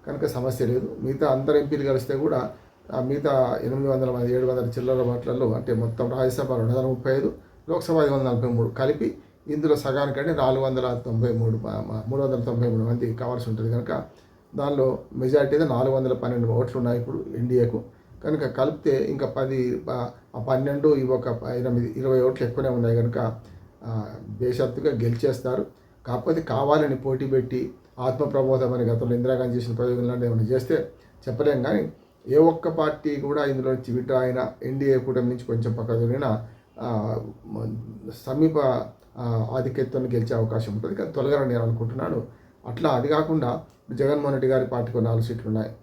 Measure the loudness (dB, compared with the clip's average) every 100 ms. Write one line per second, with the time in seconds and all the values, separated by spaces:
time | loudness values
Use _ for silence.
0 | -8 -4 -2 -2 -4 -2 0 0 -2 -6
1 | -6 0 2 2 4 2 2 -2 0 0
2 | 0 0 0 0 -2 -10 -20 _ -8 -4
3 | -2 0 2 4 2 0 -2 0 0 2
4 | 0 0 0 2 2 0 -2 -2 0 2
5 | 2 0 -2 0 0 0 0 0 0 -2
6 | -2 2 0 0 -2 0 2 2 0 -2
7 | 0 0 0 -4 -18 -18 -4 -4 2 4
8 | 4 4 2 0 0 0 0 0 0 0
9 | -2 -6 -20 _ -6 -2 2 2 2 0
10 | -2 -2 -2 2 2 2 0 0 0 -2
11 | -2 0 2 2 0 0 -2 -6 -6 -6
12 | -4 -2 0 0 0 0 2 2 0 0
13 | -2 -2 -4 -4 -4 -2 0 -2 -2 -4
14 | -6 -18 -20 -20 _ -4 -2 2 2 0
15 | -8 -4 2 4 4 2 2 2 2 2
16 | 0 0 -2 0 2 2 0 0 0 0
17 | -2 -6 -6 -4 2 4 4 0 -6 -20
18 | -20 -8 -4 -2 -2 0 0 0 0 2
19 | 0 -2 -4 -2 -2 0 0 -2 -4 -4
20 | -6 -10 -14 -8 0 0 2 2 4 4
21 | 2 0 0 -4 -4 -2 0 0 0 -2
22 | 2 4 4 2 -2 0 0 2 2 4
23 | 2 0 -2 -4 -16 -20 -20 _ -6 -6
24 | -6 -12 -12 -4 -2 0 -2 0 -2 0
25 | 0 2 0 0 -2 -4 -4 -10 -20 _
26 | -6 -4 0 -2 0 0 4 4 4 0
27 | -2 -2 2 0 0 -4 -6 -10 -20 -4
28 | -2 0 0 2 2 2 2 0 0 0
29 | 0 2 2 0 0 -2 -2 -2 0 0
30 | 0 0 0 2 2 0 2 -2 -2 -12
31 | -20 -12 -8 0 2 2 0 0 -2 -8
32 | _ _ 2 6 6 6 -2 0 0 0
33 | -4 -4 -2 0 0 0 0 -2 -2 -4
34 | 0 0 2 -2 -4 -6 -6 0 4 2
35 | 2 0 0 -2 -2 -2 0 -2 -2 0
36 | 2 2 0 -2 -4 -18 _ -10 -4 -2
37 | -2 -4 -6 -14 -12 -8 -6 -8 -12 -14
38 | -14 -12 -6 2 2 4 2 0 -4 -14
39 | _ -8 -2 -2 0 -2 -2 -2 -2 -2
40 | -2 -2 0 0 0 -2 -2 -4 -4 -4
41 | -4 -2 0 2 2 0 0 -2 -4 -4
42 | -4 -4 -6 -16 -20 _ -12 2 2 4
43 | 2 2 2 0 0 -4 -10 _ -12 0
44 | 2 2 0 2 4 2 2 -2 -2 0
45 | 2 2 0 -4 -2 -2 -2 -8